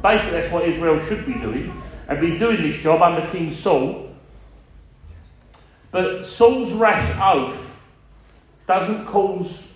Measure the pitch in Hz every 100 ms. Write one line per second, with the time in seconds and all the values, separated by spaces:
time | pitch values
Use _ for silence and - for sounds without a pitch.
0 | 196 214 185 170 170 170 165 160 165 156
1 | - 208 143 117 110 135 - - - -
2 | - 143 165 160 233 202 156 - 156 160
3 | 175 165 - 180 160 - 202 147 135 -
4 | - - - - - - _ - - _
5 | - - - - _ - _ _ _ 185
6 | 185 - - - 233 262 226 214 220 196
7 | - - 190 156 123 - - - - _
8 | _ - _ _ _ _ - 190 190 214
9 | - 202 196 180 175 - -